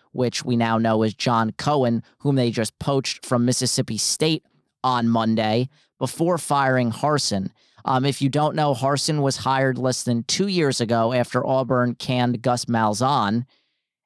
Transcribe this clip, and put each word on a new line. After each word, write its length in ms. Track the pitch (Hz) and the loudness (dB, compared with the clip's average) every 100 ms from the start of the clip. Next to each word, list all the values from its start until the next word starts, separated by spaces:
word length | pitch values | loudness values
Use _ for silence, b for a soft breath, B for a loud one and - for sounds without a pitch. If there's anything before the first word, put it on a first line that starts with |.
| b | b
which 320 | - 123 - - | -2 -2 -2 -2
we 100 | 120 | 0
now 220 | 113 113 | 2 2
know 260 | 113 110 | 2 2
is 100 | 110 | 0
John 380 | - 131 117 110 | 0 0 2 0
Cohen, 520 | - 147 147 123 117 b b | -2 0 2 2 0 b b
whom 160 | 143 135 | -2 0
they 160 | 120 | 0
just 260 | 113 107 - | 0 -4 -4
poached 460 | - 135 - - - | -2 0 -2 -8 -2
from 180 | 123 | 0
Mississippi 540 | 120 120 123 - - 110 | 2 0 -2 -2 -4 -4
State 480 | - - 160 160 - _ _ _ | -4 0 0 -2 -6 _ _ _
on 280 | 127 123 117 | 0 2 2
Monday, 580 | 117 110 110 107 117 127 b b - | 2 2 2 2 0 -2 b b -6
before 400 | 131 - 170 170 | -6 -2 -2 0
firing 520 | - 143 135 127 120 | 0 0 2 2 0
Harsin. 600 | 110 147 147 - 98 95 b b b | 0 0 0 0 -4 -6 b b b
Um, 220 | - 131 139 | -2 0 0
if 160 | - | 0
you 80 | 139 | 0
don't 260 | 147 151 156 | 0 0 0
know, 180 | 147 | 0
Harsin 480 | 117 135 143 - 151 | 0 0 0 0 0
was 140 | 139 - | 0 -2
hired 420 | 131 135 135 123 | 0 2 2 0
less 260 | 127 123 | -2 -2
than 200 | 127 117 | -2 -2
two 240 | - - 202 | -2 -2 0
years 320 | 180 139 - | 0 0 0
ago 320 | 110 117 113 | 0 2 2
after 340 | 123 117 123 131 | 0 0 -2 0
Auburn 500 | 131 123 127 123 120 | 0 2 0 0 -2
canned 460 | - 127 123 117 | -2 0 0 0
Gus 240 | 127 123 - | 0 -2 0
Malzahn. 760 | 117 107 101 131 139 101 117 127 _ _ _ _ _ | 2 2 2 0 2 2 0 -4 _ _ _ _ _